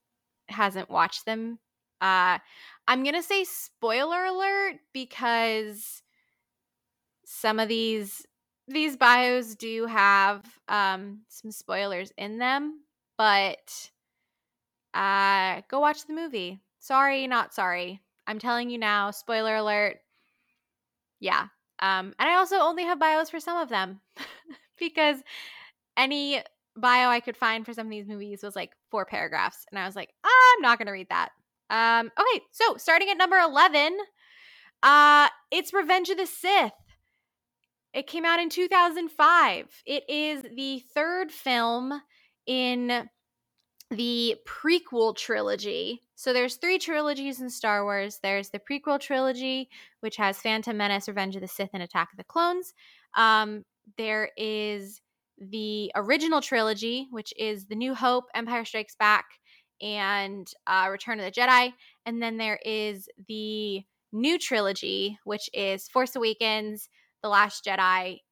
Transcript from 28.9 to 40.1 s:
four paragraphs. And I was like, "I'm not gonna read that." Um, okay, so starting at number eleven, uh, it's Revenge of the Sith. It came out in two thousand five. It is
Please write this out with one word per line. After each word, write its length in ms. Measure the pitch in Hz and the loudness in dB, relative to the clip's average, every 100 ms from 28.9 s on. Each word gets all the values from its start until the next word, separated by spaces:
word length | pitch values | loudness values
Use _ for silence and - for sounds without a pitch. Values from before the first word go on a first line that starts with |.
four 140 | 220 | -6
paragraphs. 640 | 190 208 165 - - - - | -4 -4 -4 -2 -2 -4 -14
And 80 | 202 | -10
I 80 | 185 | -8
was 80 | |
like, 160 | 196 - _ | -10 -14 _
"I'm 380 | 392 508 508 494 | 4 8 10 8
not 160 | 262 233 | 6 4
gonna 140 | 208 | 2
read 180 | 196 185 | -2 -4
that." 200 | 175 170 - _ _ - | -2 -2 -6 _ _ -4
Um, 420 | 220 226 233 226 - | 2 4 4 2 2
okay, 240 | 466 - - | 2 2 -2
so 260 | - 453 233 | 0 2 2
starting 320 | - 330 392 | 2 2 4
at 80 | 359 | 2
number 200 | 370 381 | 4 6
eleven, 580 | 330 277 349 302 302 381 403 _ _ - - - - _ | 6 6 6 6 2 -2 -8 _ _ -20 -20 -20 -20 _
uh, 460 | 269 294 294 294 285 - - | 8 10 10 8 6 2 -6
it's 200 | 339 - | -4 -2
Revenge 360 | 392 311 370 349 | 0 2 2 2
of 60 | 370 | -2
the 100 | 370 | -4
Sith. 460 | - 359 392 226 - _ _ _ _ _ _ _ _ _ _ _ | -2 2 4 4 -2 _ _ _ _ _ _ _ _ _ _ _
It 140 | - 285 | -10 -8
came 180 | 330 | -4
out 160 | 330 339 | 0 2
in 80 | 339 | 0
two 200 | 349 359 | -2 2
thousand 420 | 381 349 330 330 | 4 4 2 -4
five. 560 | - 302 339 277 180 - - | 2 4 6 4 2 -8 -14
It 240 | - 277 | -8 -6
is 340 | - | -4